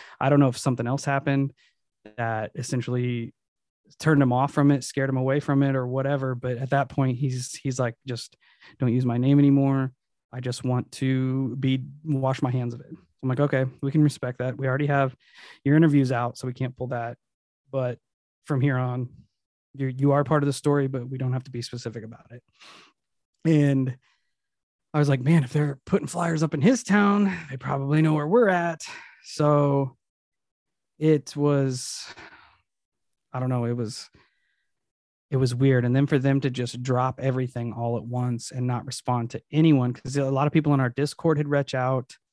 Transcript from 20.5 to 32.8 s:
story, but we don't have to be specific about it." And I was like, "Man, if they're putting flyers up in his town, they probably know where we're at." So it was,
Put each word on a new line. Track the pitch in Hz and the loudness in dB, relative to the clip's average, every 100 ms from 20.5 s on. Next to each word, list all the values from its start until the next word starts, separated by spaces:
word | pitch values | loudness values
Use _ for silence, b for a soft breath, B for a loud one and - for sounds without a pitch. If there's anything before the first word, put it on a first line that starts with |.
story, | 135 151 143 135 | -2 0 0 0
but | 131 123 | -4 -8
we | 131 | -6
don't | 131 | -4
have | 127 | -4
to | 127 | -6
be | 120 | -12
specific | 117 120 120 110 110 | -10 -10 -10 -12 -14
about | 120 - | -18 -20
it." | - _ _ B B B _ _ _ _ _ | -20 _ _ B B B _ _ _ _ _
And | 160 151 143 135 131 127 _ _ _ _ _ _ _ _ _ | 2 4 4 2 -2 -6 _ _ _ _ _ _ _ _ _
I | 151 | 0
was | 147 | 2
like, | 135 | 2
"Man, | 127 165 | 4 2
if | 127 | 2
they're | 151 147 139 - | 0 -2 -4 -2
putting | - 147 | -2 -2
flyers | 175 170 160 | -4 -2 0
up | 156 | -2
in | 147 | 2
his | 165 254 - | 4 4 2
town, | 208 202 202 196 180 151 | 2 4 2 0 -2 -10
they | 135 | -10
probably | 131 139 139 151 | -6 -4 0 2
know | 156 | 2
where | 151 147 | 2 2
we're | 226 214 | 4 4
at." | 175 170 160 - B B B | 2 -2 -6 -12 B B B
So | - - 147 147 143 139 135 - _ _ _ _ _ _ _ _ _ - | -10 0 4 4 4 2 -2 -8 _ _ _ _ _ _ _ _ _ -2
it | 156 151 - 147 | 2 2 0 -2
was, | 147 143 135 127 - - - B B B B B _ _ | 2 2 0 -2 -8 -12 -14 B B B B B _ _